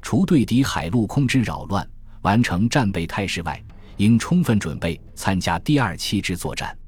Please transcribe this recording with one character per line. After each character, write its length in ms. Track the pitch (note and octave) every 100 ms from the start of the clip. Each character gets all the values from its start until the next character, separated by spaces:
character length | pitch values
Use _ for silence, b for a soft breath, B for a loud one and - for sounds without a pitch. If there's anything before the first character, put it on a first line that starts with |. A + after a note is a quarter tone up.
除 240 | - - F#3
对 200 | E3 G#2+
敌 180 | A#2
海 240 | C3+ - E2+
陆 180 | B2 G#2
空 220 | - C3
之 140 | C3+
扰 240 | G2+ D#2+ -
乱 220 | G2 - - b b
完 200 | - G#2
成 260 | - - A#2+
战 200 | D3+ A2
备 160 | F#2 E2
态 220 | - G2
势 140 | -
外， 180 | E2 C2+ - B B B
应 200 | G2+ A#2
充 240 | - F3+
分 160 | E3+ A2
准 220 | E2 C#2+
备 200 | E2+ D#2+ -
参 240 | - - G2
加 220 | F2 E2+
第 200 | - D3
二 160 | A2+ E2
期 260 | - G#2
之 140 | - F2
作 180 | - -
战。 200 | - -